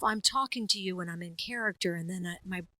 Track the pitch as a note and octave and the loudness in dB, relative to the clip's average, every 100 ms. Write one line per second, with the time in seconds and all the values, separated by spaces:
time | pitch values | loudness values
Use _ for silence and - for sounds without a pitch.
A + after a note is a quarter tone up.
0 | A3 G#3+ - C4+ C4+ B3+ G#3+ G#3 F#3+ F3+ | 2 4 2 2 2 0 0 0 0 -2
1 | F3 E3+ F3 E3+ - A#3+ A3 F#3 F3+ E3+ | -2 -4 -6 -6 -4 2 0 2 0 2
2 | E3+ F#3 F3 F3 F#3 F3+ E3+ | -2 -2 -4 -6 -4 -4 -6